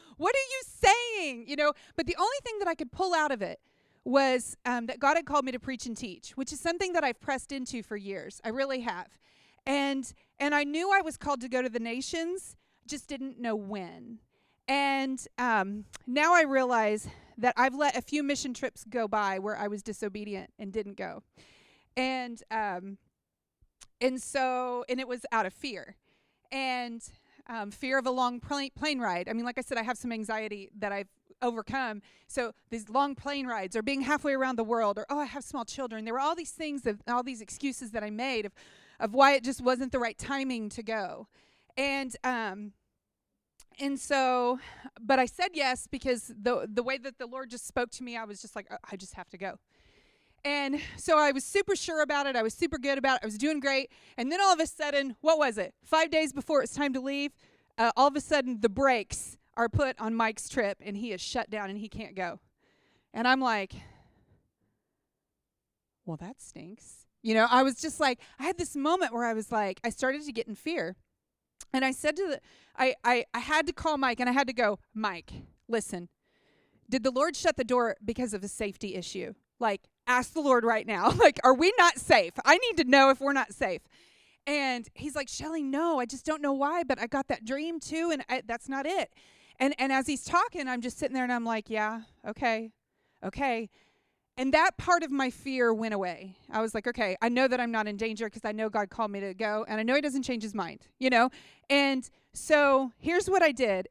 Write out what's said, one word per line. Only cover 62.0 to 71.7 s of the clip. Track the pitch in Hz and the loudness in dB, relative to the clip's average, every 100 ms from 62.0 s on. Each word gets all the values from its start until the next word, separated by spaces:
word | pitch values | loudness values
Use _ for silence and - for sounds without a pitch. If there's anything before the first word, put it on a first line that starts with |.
| 220 190 | -10 -8
go. | 175 175 _ _ _ _ _ _ _ | -8 -8 _ _ _ _ _ _ _
And | - 247 | -2 2
I'm | 262 | 2
like, | 262 214 190 - - - _ _ _ _ _ _ _ _ _ _ _ _ _ _ _ _ _ _ _ _ 180 | 2 0 -4 -10 -18 -20 _ _ _ _ _ _ _ _ _ _ _ _ _ _ _ _ _ _ _ _ -12
"Well, | 156 | -10
that | 180 269 | -12 -16
stinks." | - - 160 226 - - _ _ | -18 -18 -18 -20 -20 -20 _ _
You | 226 | 0
know, | 220 233 | 4 6
I | 247 | 6
was | 269 240 | 4 0
just | 311 - | -6 0
like, | 285 240 - - | 0 0 -8 -6
I | |
had | 302 349 | -4 -4
this | 330 285 | -6 -2
moment | 294 370 285 | 0 2 0
where | 233 240 | 0 -2
I | |
was | 220 214 | -2 -2
like, | 220 196 190 | 0 0 -2
I | 233 | -6
started | - 254 294 | -2 -2 -2
to | 294 | -6
get | 220 - | -6 -6
in | 202 | -6
fear. | 311 330 170 185 _ _ _ _ _ - - | -4 -4 -4 -8 _ _ _ _ _ -20 -4